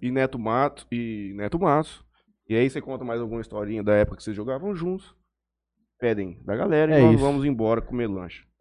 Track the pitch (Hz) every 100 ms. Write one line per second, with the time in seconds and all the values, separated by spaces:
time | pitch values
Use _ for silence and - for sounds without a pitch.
0 | 127 131 131 131 110 120 143 139 - 120
1 | 117 107 101 101 104 170 180 147 156 -
2 | _ _ _ _ - 110 131 131 - 131
3 | 127 117 117 113 110 104 104 110 104 104
4 | 104 - - 104 110 131 190 185 175 190
5 | - _ _ _ _ _ _ _ _ -
6 | 120 107 95 87 - 107 196 151 156 156
7 | 120 113 139 143 143 123 110 113 - 123
8 | 117 95 87 - _ -